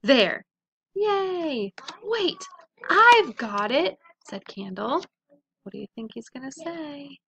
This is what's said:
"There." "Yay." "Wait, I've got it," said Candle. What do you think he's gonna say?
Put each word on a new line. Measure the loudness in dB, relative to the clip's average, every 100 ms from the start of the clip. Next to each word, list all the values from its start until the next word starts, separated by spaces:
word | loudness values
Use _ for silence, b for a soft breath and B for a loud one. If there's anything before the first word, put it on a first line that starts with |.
"There." | 4 4 4 0 -10 _ _ _ _
"Yay." | -2 0 2 0 -2 -2 -2 -4 -8 -18 -14
"Wait, | -6 -2 -2 -4 -14 -20 -20 _ 0
I've | 6 8 8 6 -2
got | -6 -4 0
it," | 2 0 -4 _ _ -12
said | -12 -12
Candle. | -12 -10 -6 -2 -2 -4 _ _ _ _ _
What | -18
do | -14
you | -14 -12
think | -12
he's | -12 -14
gonna | -14 -14
say? | -12 -12 -10 -10 -12 -16 -20